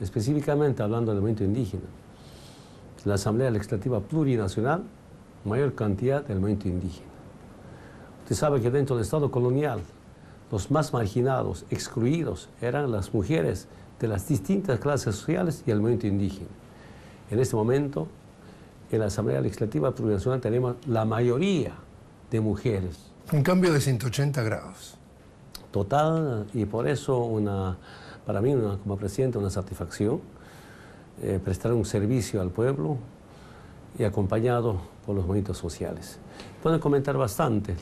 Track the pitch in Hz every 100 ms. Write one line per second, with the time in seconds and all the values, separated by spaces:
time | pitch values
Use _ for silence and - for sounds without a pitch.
0 | 92 120 110 147 151 147 147 117 104 117
1 | 113 101 104 104 98 113 113 95 - -
2 | - - - - - - - - - -
3 | 101 101 107 110 131 107 - 104 131 113
4 | 98 156 147 120 98 107 120 165 - -
5 | - - - - 101 117 143 - 110 98
6 | 123 143 143 95 98 104 101 90 90 82
7 | - - - - - - - - - -
8 | - - - 110 151 135 117 143 135 120
9 | 101 156 139 123 123 131 151 107 82 -
10 | - - - - - 104 - 147 143 123
11 | 104 127 131 127 101 90 - - - -
12 | 117 165 147 90 - - 117 139 143 107
13 | 92 110 92 160 147 104 - - - -
14 | 117 98 - 147 - 196 196 120 147 143
15 | 117 98 - 180 185 139 - 104 110 120
16 | 107 98 98 92 85 - - - - -
17 | - - - 107 131 110 110 135 143 147
18 | 160 - - - - - - - - 113
19 | 104 101 110 135 123 - 107 151 143 -
20 | 113 101 127 127 110 120 127 120 135 113
21 | 110 110 123 120 196 175 90 - - -
22 | - - - 113 107 101 127 101 90 80
23 | - - - 151 135 185 180 147 139 120
24 | 123 104 143 131 110 104 - - - -
25 | - - - - - - - 101 101 139
26 | 156 160 151 113 104 120 104 113 139 139
27 | - 127 117 110 104 98 95 92 - -
28 | - - - 101 123 135 107 101 101 98
29 | 101 - 131 110 101 95 90 - 85 -
30 | 107 160 - - - - - - - -
31 | - - - 95 95 90 113 117 - 107
32 | 104 120 101 107 90 90 123 139 156 131
33 | - - - - - - - - - -
34 | 107 101 95 110 120 120 117 95 - -
35 | - 98 87 101 98 95 87 - 85 82
36 | - - - - - - 156 165 151 143
37 | 143 135 120 - 151 107 98 85